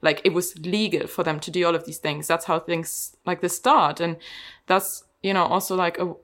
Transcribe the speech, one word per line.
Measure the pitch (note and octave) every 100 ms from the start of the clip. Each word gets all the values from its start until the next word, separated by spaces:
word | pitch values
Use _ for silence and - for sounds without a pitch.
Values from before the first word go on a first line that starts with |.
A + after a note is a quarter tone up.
Like, | D#3 D3
it | -
was | E3+ F3+ -
legal | D#3+ G#3 G#3+ E3 -
for | -
them | E3 D3+
to | E3
do | F3+ E3+
all | E3
of | D#3+
these | D#3
things. | D#3 D3 D3
That's | E3 -
how | E3
things | E3 E3+ E3 - - _ -
like | F3
this | F3+ -
start." | B3+ D4 D#3+ D3
And | E3+ E3 - - - - -
that's, | F#3 F#3+ - - _
you | F#3+
know, | F#3+ F3
also, | F#3 F#3+ F#3
like, | F3 F3
a, | F3+ E3